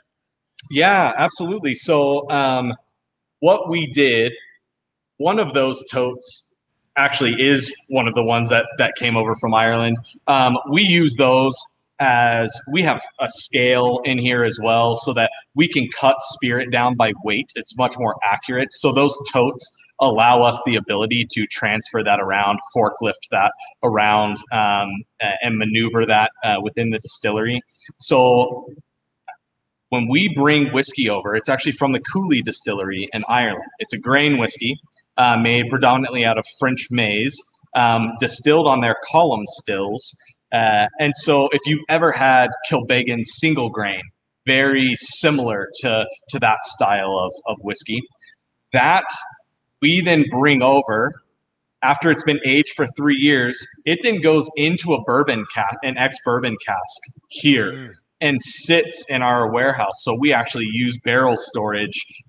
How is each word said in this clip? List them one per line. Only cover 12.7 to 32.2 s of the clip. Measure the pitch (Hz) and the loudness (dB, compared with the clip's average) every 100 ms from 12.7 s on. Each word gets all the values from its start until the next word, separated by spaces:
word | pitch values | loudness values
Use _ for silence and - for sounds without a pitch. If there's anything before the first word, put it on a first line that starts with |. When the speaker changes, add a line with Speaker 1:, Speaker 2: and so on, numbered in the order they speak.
Speaker 1:
we | 156 | -2
have | 165 120 - - | 0 -2 -6 -8
a | 127 | -6
scale | - - 131 123 123 123 123 | -4 -2 0 2 4 2 0
in | 131 127 | -2 -2
here | 123 123 | 0 0
as | 117 110 | 0 0
well, | 110 117 117 113 | 0 2 2 0
so | - | -2
that | 120 113 - - | 0 -2 -4 -10
we | 135 165 | -2 0
can | 147 120 - | 0 -4 0
cut | 135 135 | 2 2
spirit | - - 123 123 123 | -2 -4 -2 -2 -2
down | 120 123 123 | 0 0 2
by | 113 92 | 0 0
weight. | 104 104 92 | -4 -4 -4
It's | - - 120 | -10 -10 -4
much | 123 127 | -4 -2
more | 117 107 | -4 -2
accurate. | 104 104 - 127 131 | -2 -2 -4 -4 -4
So | - 143 | -2 0
those | 131 143 139 - | 2 0 0 -4
totes | - 127 - - - - - | 0 0 0 -10 -12 -12 0
allow | 135 110 117 123 | 2 4 6 6
us | 120 120 - | 4 2 0
the | 110 | -2
ability | 98 101 110 120 117 | -2 -2 0 -2 -2
to | - 107 | -4 -4
transfer | - 110 107 - 113 | -2 -2 -2 -4 -4
that | 104 101 | 0 0
around, | 95 98 101 104 - 127 | 2 0 0 0 -2 0
forklift | 107 - 110 - - | 0 0 -4 -6 -4
that | 101 101 - - - | 0 0 -2 -18 -4
around, | 123 107 104 107 104 104 - | -2 2 2 2 2 -4 -6
um, | 113 104 101 101 98 113 - | -2 0 0 -2 -6 -12 -8
a-, | 104 98 | -6 -4
and | 120 113 | -4 -2
maneuver | 107 110 113 117 110 | -2 0 0 0 2
that, | 107 110 - | 2 2 0
uh, | 117 101 | -2 -2
within | 87 98 117 | -2 -4 -4
the | 110 | -4
distillery. | - - 110 107 110 123 - _ - - | -6 -6 -2 -2 -2 -4 -8 _ -20 -8
So | - 135 127 123 123 123 - - _ _ _ _ - - _ _ _ _ - | 0 4 6 4 2 -2 -14 -20 _ _ _ _ -20 -20 _ _ _ _ -6
when | 127 117 | -4 0
we | 143 190 | 0 0
bring | 151 143 151 143 | 2 4 4 2
whiskey | 131 - - 117 | 0 -2 0 -2
over, | 101 101 | -2 -2
it's | 107 - | -4 -2
actually | 107 151 | -2 -2
from | 131 139 | -2 0
the | 127 | -2
Cooley | - 190 | -2 -4